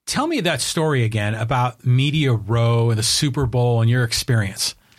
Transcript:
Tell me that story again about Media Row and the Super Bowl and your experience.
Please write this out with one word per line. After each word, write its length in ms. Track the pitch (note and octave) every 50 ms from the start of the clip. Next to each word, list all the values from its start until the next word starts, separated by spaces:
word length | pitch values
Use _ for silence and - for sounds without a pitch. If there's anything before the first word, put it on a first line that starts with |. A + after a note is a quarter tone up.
| -
Tell 200 | - - C4 C#4
me 160 | E4 E4 C4+ E3
that 180 | F3 D#3 B2
story 420 | - - - E3+ D#3 D#3 D3 C3 A#2
again 300 | A2 A2 G#2+ G#2 G#2 A2
about 520 | A2 A2+ A2+ C#3 B2 B2 B2 - _ -
Media 440 | B2+ B2 B2+ C3+ D3 C#3 D#3+ D3 C3+ A#2+
Row 560 | G#2+ F#2 G2 A#2 A#2 A#2 A#2 A#2 A#2 A#2 A#2
and 80 | A2+ G#2+
the 40 | G#2
Super 440 | - - - D3+ C#3+ B2 D3 C#3
Bowl 340 | A#2+ G#2+ B2 A#2+ B2 A#2+ A2+
and 80 | A2+ A2+
your 160 | A#2+ B2+ A#2+
experience. 720 | A2+ - - - - B2+ A2 G#2 G2 - - - - - _ _ _ _